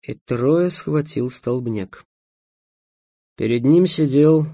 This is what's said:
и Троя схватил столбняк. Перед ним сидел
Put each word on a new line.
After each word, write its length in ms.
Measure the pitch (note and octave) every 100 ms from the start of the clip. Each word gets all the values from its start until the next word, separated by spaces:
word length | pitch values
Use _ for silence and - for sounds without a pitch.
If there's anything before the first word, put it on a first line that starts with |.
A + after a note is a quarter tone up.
и 120 | - A2+ -
Троя 440 | A#2+ C3 E3 F3+
схватил 600 | - - D3+ D3+ - B2
столбняк. 760 | - - B2+ A#2+ G#2+ F#2+ - _ _ _ _ _ _ _ _ _ _ _ _ _ _
Перед 280 | A2 A#2+
ним 220 | B2+ E3 F3+
сидел 600 | - D3+ C3+ D3+ D#3 D#3